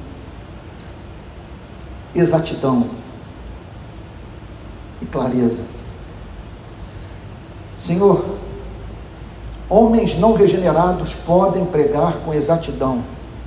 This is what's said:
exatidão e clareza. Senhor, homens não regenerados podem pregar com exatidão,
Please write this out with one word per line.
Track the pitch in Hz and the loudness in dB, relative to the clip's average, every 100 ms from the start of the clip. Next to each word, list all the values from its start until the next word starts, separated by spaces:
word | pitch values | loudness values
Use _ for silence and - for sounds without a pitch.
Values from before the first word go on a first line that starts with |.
| - - - - - - - - - - - - - - - - - - - - - | -12 -14 -14 -16 -14 -16 -16 -16 -16 -16 -16 -16 -16 -16 -16 -16 -16 -16 -14 -14 -4
exatidão | 170 165 160 - - 135 123 117 - - - - - - - - - - - - - - - - - - - - - | 2 6 4 2 0 2 4 2 -2 -12 -16 -16 -14 -14 -14 -14 -16 -16 -16 -16 -16 -16 -16 -16 -16 -14 -14 -16 -12
e | - | -6
clareza. | - 123 123 117 - - - - - - - - - - - - - - - - - - - - - - - | -2 0 2 2 0 -8 -12 -14 -14 -16 -16 -16 -16 -16 -16 -16 -16 -14 -14 -14 -14 -16 -16 -16 -16 -16 -10
Senhor, | - 175 202 175 - - - - - - - - - - - - - - - | -2 4 6 6 2 -6 -8 -10 -10 -12 -12 -12 -14 -14 -14 -14 -12 -12 4
homens | 190 233 226 180 151 | 8 8 6 4 6
não | 220 220 | 6 8
regenerados | 180 185 175 156 180 180 - - - | 8 8 4 4 4 2 -2 -4 4
podem | 180 190 180 175 | 6 6 4 2
pregar | 151 143 147 170 160 | 4 4 4 2 0
com | 165 | 0
exatidão, | 151 139 165 - 127 131 123 - - - - | 0 2 2 0 0 0 0 -4 -10 -14 -12